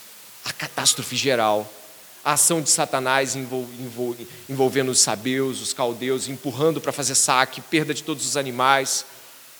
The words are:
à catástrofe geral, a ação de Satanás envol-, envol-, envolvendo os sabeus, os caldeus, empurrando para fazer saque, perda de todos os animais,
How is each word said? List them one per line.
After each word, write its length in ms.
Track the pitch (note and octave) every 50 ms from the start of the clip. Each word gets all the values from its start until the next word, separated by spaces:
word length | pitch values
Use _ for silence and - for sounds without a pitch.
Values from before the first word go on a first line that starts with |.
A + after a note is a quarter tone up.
| - - - - - - - - -
à 80 | - -
catástrofe 640 | - D3 C#3 - C#3+ C3+ - - - A#2+ - B2+
geral, 560 | A#2 C3 C#3 B2+ A#2 A2 G#2+ G#2 G#2+ G#2+ G#2+ - - - - - - - - - - -
a 80 | C#3+ D3
ação 280 | C#3 - - E3+ E3
de 80 | C#3+ -
Satanás 680 | - E3 D3 - - C3 B2+ B2+ C3 C3+ C#3 B2+ A#2
envol-, 320 | C3+ C3 A#2+ C3 B2+ B2 A#2+ A#2+ A#2+
envol-, 380 | C3 B2 A2+ A#2 B2 A#2+ A#2 A#2+ A2+ - - - - -
envolvendo 420 | C3+ C3 C3 B2+ G#2 C#3 C3 B2+
os 80 | B2 -
sabeus, 600 | - C#3 A2 G2+ A2 B2+ C3 C3+ C3+ C3 A#2+ -
os 120 | A2+ - -
caldeus, 560 | - B2+ A#2+ A#2+ G#2+ B2 C3 C3 B2+ A#2+ B2+
empurrando 520 | C#3 - - C#3+ A2 B2 D#3 E3 D#3 C#3+
para 120 | - D3 -
fazer 220 | C#3+ C3+ B2+ C3+
saque, 460 | - - D3 C3+ B2+ C3 - - -
perda 340 | - - D3+ D#3 D3+ D3 D3
de 80 | - -
todos 240 | D#3+ D#3 C3 B2+
os 100 | B2 A#2+
animais, 680 | C#3+ C3+ C3 A#2+ B2 B2+ C3+ C#3 C3+ C3+ C3 - - - - - - - - - - - - -